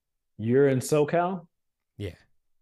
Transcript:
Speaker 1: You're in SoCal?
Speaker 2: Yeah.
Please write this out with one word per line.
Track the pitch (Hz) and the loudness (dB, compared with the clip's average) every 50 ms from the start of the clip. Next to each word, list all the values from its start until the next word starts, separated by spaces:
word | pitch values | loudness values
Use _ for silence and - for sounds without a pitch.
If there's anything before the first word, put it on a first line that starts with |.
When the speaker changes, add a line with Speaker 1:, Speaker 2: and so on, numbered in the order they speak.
| _ _ _ _ _ _ _ | _ _ _ _ _ _ _
Speaker 1:
You're | - 104 113 120 135 143 139 | -8 -2 0 2 4 4 4
in | 135 127 | 2 0
SoCal? | 120 - 151 151 147 143 - 170 175 180 196 180 - - _ _ _ _ _ _ _ _ _ | -2 0 0 0 0 0 0 0 0 -2 -4 -8 -12 -16 _ _ _ _ _ _ _ _ _
Speaker 2:
Yeah. | - 104 92 - - _ _ _ _ _ _ _ _ | -14 -12 -12 -12 -16 _ _ _ _ _ _ _ _